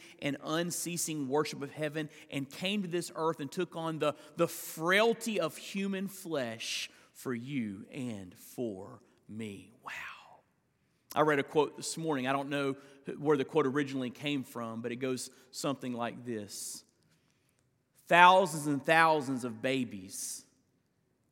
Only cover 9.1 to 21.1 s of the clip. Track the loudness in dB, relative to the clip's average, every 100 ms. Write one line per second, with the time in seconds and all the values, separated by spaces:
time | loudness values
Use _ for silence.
9.1 | _ -14 -10 -10 -10 -16 -18 -12 -10 -10
10.1 | -14 -20 -20 _ _ _ _ _ _ _
11.1 | 2 4 2 2 0 0 -2 -8 -6 -2
12.1 | 0 0 -2 -2 -2 -2 -4 -12 -16 -12
13.1 | -2 2 2 4 2 4 2 -2 -4 -6
14.1 | -4 -4 -4 -4 -8 -8 -6 -6 -4 -4
15.1 | -4 -6 -14 -16 -4 -4 -2 -4 -4 -4
16.1 | -6 -6 -6 -6 -10 -10 -12 -18 _ _
17.1 | _ _ _ _ _ _ _ _ _ 6
18.1 | 10 12 10 6 0 -2 0 4 6 8
19.1 | 6 2 -4 -4 -4 -2 0 -2 -6 -12
20.1 | -10 -8 -10 -14 _ _ _ _ _ _